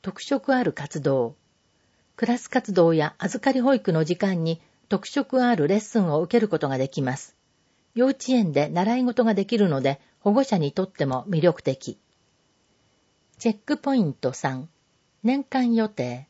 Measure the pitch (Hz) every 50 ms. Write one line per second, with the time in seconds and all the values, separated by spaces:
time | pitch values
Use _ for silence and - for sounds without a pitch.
0 | - 190 - - - - 285 269 - - 262 254 240 170 - - 143 143 - 160
1 | 139 147 135 131 120 117 - _ _ _ _ _ _ _ _ _ _ _ _ _
2 | _ _ _ - 240 233 240 247 - - - 254 - - 190 180 170 165 165 156
3 | 147 156 - _ - 185 - 247 - 277 262 262 240 277 269 240 - 202 165 160
4 | 160 151 175 - - 196 185 170 160 165 165 - _ _ _ _ _ _ 208 190
5 | 196 - - 285 269 - - 254 247 240 240 170 143 151 196 214 208 - - 226
6 | 190 165 147 156 180 170 - 240 220 208 170 156 - 139 135 131 131 135 - 160
7 | 135 127 131 - - - _ _ _ _ _ _ _ _ _ _ _ _ _ 233
8 | 247 269 269 - - 247 254 240 208 165 139 139 147 147 156 175 190 214 240 254
9 | 254 240 233 - 233 226 214 196 196 202 233 214 208 175 143 135 131 135 139 -
10 | _ _ _ _ _ 202 208 262 269 - 214 175 151 143 - - 185 190 _ -
11 | - 135 127 131 - 202 185 156 151 175 165 - _ 143 135 - - - - _
12 | _ _ _ _ _ _ _ _ _ _ _ _ _ _ _ _ _ _ _ _
13 | _ _ _ _ _ _ _ _ - 233 208 208 _ - 294 302 - 277 269 254
14 | 190 147 131 _ - 127 127 - - 135 131 131 131 - _ _ _ _ _ _
15 | _ _ _ _ - 226 262 285 269 _ - 262 254 240 233 226 220 214 214 -
16 | 123 123 120 127 135